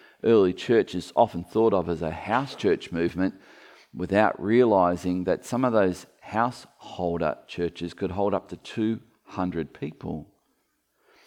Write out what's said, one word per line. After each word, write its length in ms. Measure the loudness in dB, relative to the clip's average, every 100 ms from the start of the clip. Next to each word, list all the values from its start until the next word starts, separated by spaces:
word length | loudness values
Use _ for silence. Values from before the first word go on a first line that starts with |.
| -20 _
early 320 | 4 6 4
church 400 | 0 2 2 2
is 180 | -6 -4
often 300 | 2 2 0
thought 300 | -4 0 2
of 160 | 2 -2
as 100 | -4
a 100 | -4
house 440 | -6 -4 -4 -4
church 360 | -2 0 0 -2
movement 440 | -4 -2 0 -4 -4 -20 -20 -20 -20 _
without 480 | -10 0 2 2 0
realising 840 | 2 4 6 6 4 2 -2 -2
that 200 | 0 -2
some 220 | -2 -2 2
of 80 |
those 320 | 4 2 0 -12 _
householder 1160 | -6 -2 -2 -4 -20 _ -16 -6 -4 0 -2 -4 -12
churches 460 | -4 -4 -4 -10
could 200 | -6 -6
hold 200 | -2 0
up 160 | -2 -6
to 80 | -16
two 440 | -10 -2 -2 -2 _ _
hundred 500 | -14 -6 -4 -4 -8
people. 520 | -10 -12 -10 -10 -10 -12 _ _ _ _ _ _ _ _ _